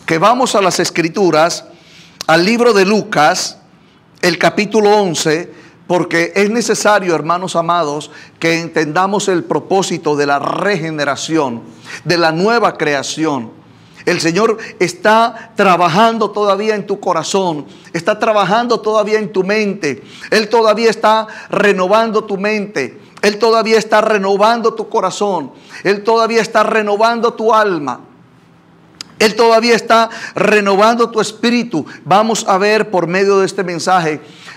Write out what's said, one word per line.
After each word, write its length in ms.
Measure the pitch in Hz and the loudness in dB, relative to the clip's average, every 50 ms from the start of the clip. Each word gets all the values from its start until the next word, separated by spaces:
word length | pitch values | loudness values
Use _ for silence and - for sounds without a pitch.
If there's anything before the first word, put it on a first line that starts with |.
| - | -6
que 120 | - 160 160 | -4 -2 2
vamos 360 | 170 208 240 247 262 226 - | 2 2 2 2 0 0 0
a 80 | 220 196 | 0 0
las 160 | 180 165 - | 2 0 0
Escrituras, 840 | 175 - - - 165 170 170 233 202 175 156 151 160 170 165 - - - - - _ - - - - - - - - - | -2 -2 -2 -2 -2 -2 0 0 0 2 4 4 2 2 0 -4 -10 -16 -20 -20 _ -20 -20 -20 -20 -20 -20 -10 -2 0
al 160 | 160 170 175 | 2 2 2
libro 280 | 196 233 233 240 240 220 | 2 0 2 2 4 4
de 120 | 196 190 | 4 4
Lucas, 760 | 185 220 208 175 - - 151 151 156 180 - - - - - _ _ _ _ _ _ _ _ _ _ _ _ - | 2 2 0 0 -2 0 2 2 2 2 0 -4 -8 -10 -14 _ _ _ _ _ _ _ _ _ _ _ _ 0
el 160 | 175 165 160 | 0 0 2
capítulo 520 | - 170 - - 208 202 208 220 208 202 | 0 0 2 0 -2 0 0 2 4 4
once, 600 | 208 214 202 185 160 143 - 160 151 160 175 - - - - - - _ _ - | 4 4 2 0 -2 -2 0 0 0 -2 -4 -8 -14 -20 -20 -20 -20 _ _ -2
porque 440 | 175 180 160 117 - 165 170 170 - | -2 0 0 0 0 0 0 0 0
es 120 | 196 202 202 | 0 0 0
necesario, 680 | 220 240 214 - 214 196 - 208 214 202 190 180 165 | 0 -2 -2 -2 -2 0 2 2 2 2 2 0 -2
hermanos 420 | 151 147 156 170 180 185 175 - | -2 0 -2 -2 -2 -4 -4 -4
amados, 540 | 170 165 165 170 175 165 147 143 151 147 - - - - - - _ | -2 -2 0 0 0 -2 -2 -4 -8 -10 -12 -16 -20 -20 -20 -10 _
que 220 | - 165 165 165 | -2 0 0 -2
entendamos 680 | 165 160 - 160 160 151 151 180 185 196 202 202 196 - | -4 -4 -2 -2 -2 0 0 0 0 0 0 -2 -2 0
el 140 | 190 170 - | -2 -2 -2
propósito 720 | - 170 196 190 - 180 196 180 - 185 160 - 156 147 | -2 -4 -4 -2 -2 -2 -2 0 -2 -4 -4 -2 -2 -2
de 120 | 143 143 | 0 0
la 120 | 143 143 143 | 0 0 -2
regeneración, 1200 | 135 - - - 180 196 208 170 156 165 156 151 147 139 135 123 - - 160 160 147 - - 233 - - - - - - - - - | -2 -4 -4 -4 -2 -2 -2 -2 -4 -6 -6 -4 -4 -4 -4 -4 -4 -2 0 0 0 -2 -4 -8 -12 -16 -20 -20 -20 -18 -18 -12 -6
de 120 | 151 175 170 | -4 -2 0
la 140 | 170 160 160 | 0 0 0
nueva 440 | 160 185 214 233 233 214 185 - - | 0 0 0 2 2 0 0 -2 -2
creación. 720 | 156 151 147 139 131 - - 147 160 160 147 131 113 110 - - - - - - - - - - - | -2 -2 -2 -2 -4 -6 -6 -4 -2 -2 -2 -4 -6 -8 -14 -20 -20 -20 -20 -20 -20 -20 -20 -8 -4
El 160 | - 180 160 | -4 -4 -2
Señor 380 | 143 165 165 180 220 226 220 - - - - - | -2 -2 0 2 0 0 0 -4 -6 -12 -6 -4
está 720 | 180 165 - - - 208 220 226 226 233 233 - - - - | -4 -4 -4 -2 2 2 4 4 2 0 -2 -8 -16 -10 -2
trabajando 760 | - 202 190 180 170 180 175 156 190 226 233 226 226 180 170 | 0 2 4 4 4 2 2 4 4 4 2 2 0 -2 -4
todavía 440 | 165 208 208 208 196 190 214 220 214 | -2 -2 0 0 0 0 0 -2 -2
en 120 | 208 - | -4 -4
tu 140 | 202 202 - | -6 -6 -4
corazón, 640 | - 202 175 160 151 - - 196 190 180 160 151 135 - - - - - - | -4 -2 -2 -2 -4 -2 -2 -2 -2 -2 -4 -6 -8 -14 -18 -20 -20 -12 -10
está 260 | 170 165 - 214 208 | -4 -2 -2 -2 0
trabajando 600 | 208 226 214 208 196 170 202 233 240 240 240 208 | 0 0 2 2 2 2 0 0 0 0 -2 -2
todavía 380 | - 214 214 220 208 202 214 214 | -2 0 0 0 0 0 0 -2
en 140 | 214 196 208 | -2 -2 -2
tu 100 | 190 180 | -2 -2
mente. 640 | 185 208 220 214 202 185 - - 147 127 - - - - - - - | 0 0 0 0 -2 -4 -4 -4 -6 -6 -6 -10 -18 -20 -20 -4 -2
Él 180 | - 208 226 202 | 0 0 0 2
todavía 420 | - 233 226 220 208 202 233 226 | 2 2 4 4 2 2 2 0
está 360 | 208 226 - 214 214 220 214 214 - - - - | 0 2 2 2 2 2 0 -4 -10 -18 -12 -6
renovando 760 | - - 202 202 202 185 185 185 208 220 226 226 202 214 214 | -2 0 2 2 2 2 2 2 2 2 2 0 -2 -4 -4
tu 120 | 214 202 | -4 -6
mente, 640 | 180 190 208 214 214 202 208 208 165 135 117 107 - - - - - - | -4 -4 -4 -2 -4 -4 -6 -6 -6 -6 -6 -8 -14 -20 -20 -10 -2 -2
Él 160 | 202 208 202 | -2 0 2
todavía 400 | 233 226 220 226 220 220 220 220 | 0 2 2 2 2 2 2 2
está 240 | 214 214 233 214 220 | 2 2 2 2 2
renovando 720 | 220 220 202 196 196 202 196 208 220 233 233 214 226 226 | 2 0 0 0 0 0 2 2 2 2 2 0 -2 -2
tu 160 | - 208 202 | -2 -6 -4
corazón, 600 | - 220 190 185 160 - 208 202 190 170 143 127 - - - - - - - | -4 -2 -2 -2 -2 -2 -4 -2 -2 -4 -6 -8 -12 -20 -20 -20 -20 -6 -2
Él 200 | 170 202 202 208 | -2 -2 0 0
todavía 400 | 233 226 226 226 220 233 226 214 | 0 2 2 2 2 0 0 0
está 200 | 220 - 226 214 | 2 2 0 2
renovando 720 | 208 214 220 214 208 208 208 220 226 233 233 214 233 233 | 2 0 0 0 0 0 2 2 0 2 0 -2 -2 -2
tu 220 | - 226 220 233 | -2 0 2 2
alma, 460 | 220 214 208 185 160 143 135 120 - - - - - _ _ _ _ _ _ _ _ _ _ _ _ _ _ _ _ - - - - | 2 2 2 0 -2 -4 -6 -8 -10 -14 -20 -20 -20 _ _ _ _ _ _ _ _ _ _ _ _ _ _ _ _ -20 -20 -2 0
Él 160 | 208 220 202 | 0 2 2
todavía 380 | 214 240 226 226 226 220 240 233 | 2 4 4 4 4 4 2 2
está 360 | 214 233 - - 170 - 220 - - - - - | 2 2 2 2 2 2 0 -4 -10 -14 -10 -4
renovando 760 | - 185 208 214 214 202 202 196 190 208 220 240 233 233 220 | -2 0 2 2 2 2 2 2 4 4 4 4 2 0 0
tu 120 | - 214 208 | 0 -2 -4
espíritu. 640 | - - - - 233 240 240 226 - - 156 131 - - - - | -4 -4 -4 -2 0 0 0 -2 -2 -4 -6 -6 -6 -12 -16 -2
Vamos 400 | 143 175 196 214 226 220 - - | 0 2 2 2 2 -2 -2 -2
a 120 | - 202 185 | 0 0 2
ver 320 | 196 208 214 220 208 208 | 2 2 2 2 0 0
por 160 | 190 180 165 | -2 -2 -2
medio 320 | 160 175 190 196 196 202 196 | 0 0 0 2 2 2 2
de 80 | 190 | 2
este 180 | 180 185 - 196 | 0 -2 -4 -6
mensaje 560 | 180 175 165 - 185 185 185 165 156 156 139 - - - - - - - | -6 -6 -4 -2 0 0 2 2 0 -4 -6 -8 -16 -20 -20 -20 -20 -20